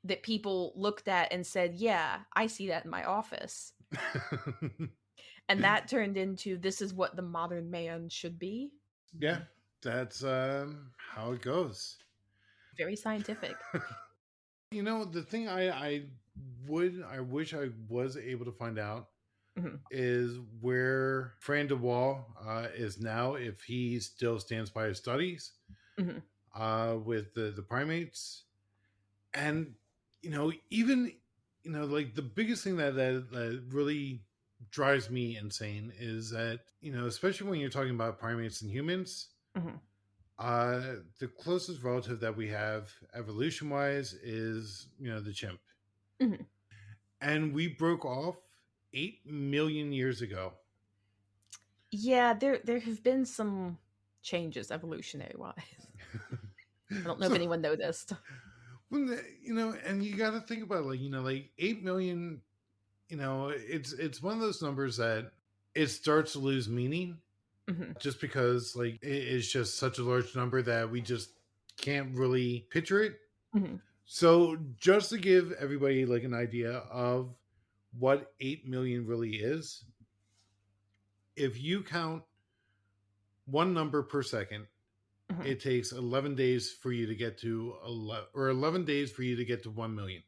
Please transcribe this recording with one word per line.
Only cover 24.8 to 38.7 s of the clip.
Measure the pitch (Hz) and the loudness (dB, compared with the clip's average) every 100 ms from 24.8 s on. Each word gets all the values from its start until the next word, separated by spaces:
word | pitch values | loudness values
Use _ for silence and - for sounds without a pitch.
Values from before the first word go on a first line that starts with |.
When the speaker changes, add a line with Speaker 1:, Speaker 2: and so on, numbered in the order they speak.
| 110 | -2
Speaker 2:
his | 95 | -2
studies, | 127 131 180 170 - _ - - _ - | -2 0 -2 -4 -14 _ -20 -20 _ -4
Speaker 1:
Mm-hmm. | 180 156 - _ _ | -4 -4 -14 _ _
Speaker 2:
uh, | 107 110 110 113 113 | -4 0 2 2 0
with | 110 113 101 | 0 -2 -2
the, | 117 107 | -4 -4
the | 104 | -6
primates. | 98 123 151 165 160 - - - _ _ _ _ _ _ _ _ _ | -4 -2 0 -2 -4 -10 -12 -14 _ _ _ _ _ _ _ _ _
And, | 139 147 156 151 113 _ _ _ _ | -2 0 0 -4 -10 _ _ _ _
you | 156 | -6
know, | 147 151 160 _ | 0 0 -2 _
even, | 214 226 254 247 - _ _ _ _ | 2 6 4 2 -4 _ _ _ _
you | 165 | -6
know, | 151 | -2
like, | 147 147 139 | 0 0 0
the | 110 | -4
biggest | 131 104 220 226 | -4 0 0 0
thing | 196 180 | 0 2
that, | 143 | 2
that, | 135 127 127 127 | 4 4 2 -2
that | 127 117 123 123 | -4 -4 -4 -2
really | 139 143 151 139 123 98 _ _ _ 110 | 2 2 0 -4 -6 -12 _ _ _ -8
drives | - 139 139 107 | 2 6 6 4
me | 123 120 110 | -2 -2 -2
insane | 104 - 107 104 110 98 | -6 -6 -4 -6 -8 -8
is | 117 113 113 | -6 -4 -4
that, | 113 117 117 _ _ | -4 -2 -4 _ _
you | 151 | -8
know, | 127 120 | -2 -2
especially | 104 185 196 202 | 0 0 0 -2
when | 170 | -2
you're | 139 | 0
talking | 139 131 | 0 0
about | 120 113 - | 0 0 -2
primates | 113 117 113 - | -2 -2 -2 -6
and | 107 | -6